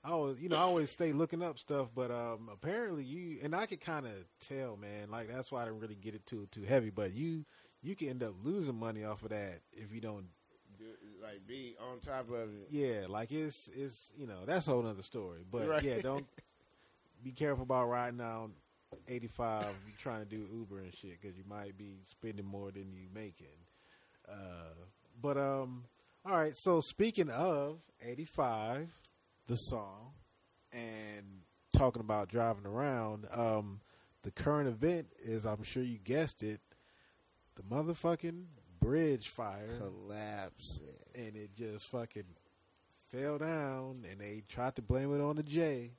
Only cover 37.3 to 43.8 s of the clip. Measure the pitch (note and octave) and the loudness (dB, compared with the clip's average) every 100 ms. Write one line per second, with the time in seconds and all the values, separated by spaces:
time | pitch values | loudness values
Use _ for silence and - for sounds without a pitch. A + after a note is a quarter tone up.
37.3 | _ _ - G2 B2+ D#3 E3 E3+ E3 E3+ | _ _ -16 -2 0 0 2 2 2 0
38.3 | E3+ F3+ C#3+ - - A2+ D3+ D#3+ C3 - | -6 -12 -18 -20 2 6 8 6 4 0
39.3 | - A2 G2+ G#2+ A#2+ G2+ F#2 G2 G#2 G#2+ | -4 -4 -4 -6 -6 -6 -8 -10 -6 -6
40.3 | G#2 F#2+ - - - - - - B2 A2+ | -4 -6 -8 -8 -8 -8 -16 -14 -10 -8
41.3 | G#2+ G#2 G2 A2+ G#2 - B2+ A#2 G#2+ F#2+ | -8 -12 -8 -6 -6 -4 -4 -4 -8 -12
42.3 | E2+ _ _ _ _ _ - - B2+ C#3+ | -16 _ _ _ _ _ -20 -10 -2 0
43.3 | D3 D#3 D#3+ C#3 C3 | 0 0 0 0 -2